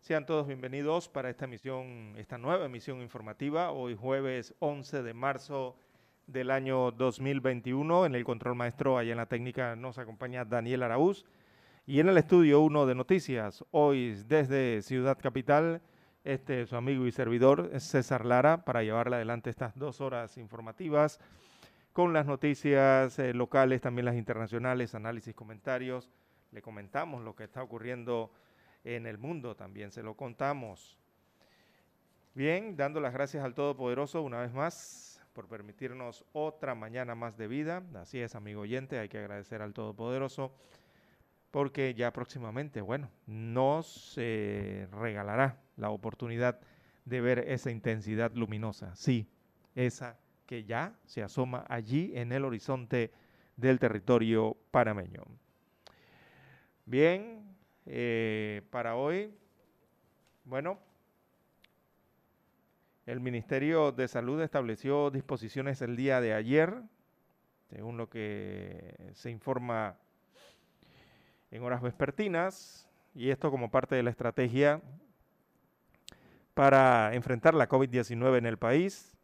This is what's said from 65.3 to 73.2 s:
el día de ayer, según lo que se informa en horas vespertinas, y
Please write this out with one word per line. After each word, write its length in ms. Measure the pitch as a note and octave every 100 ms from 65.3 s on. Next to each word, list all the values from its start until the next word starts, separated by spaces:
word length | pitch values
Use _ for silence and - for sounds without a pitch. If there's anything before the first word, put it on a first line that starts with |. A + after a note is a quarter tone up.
| C3+ A2+ C3+ C3+ C3+
el 140 | B2 A#2+
día 240 | C3+ B2+
de 140 | A#2+
ayer, 480 | A2 A2 D3 E3 A3+ A3+ _ _ _ _ _ _ _ _
según 260 | - G#2+ A#2
lo 140 | A2+
que 1000 | A#2 G#2+ G2+ G2 G2 F#2+ F2+ F2 - F#2
se 160 | G2+ -
informa 640 | A#2 - B2+ B2 A2+ G#2 F2+ _ _ _ _ - _ _ _ _ _ _ _ _ _ _
en 80 | -
horas 180 | B2 B2
vespertinas, 1080 | B2 - C#3 C#3+ G#3 E3+ F#3 F#3 - - _ _ _
y 160 | D3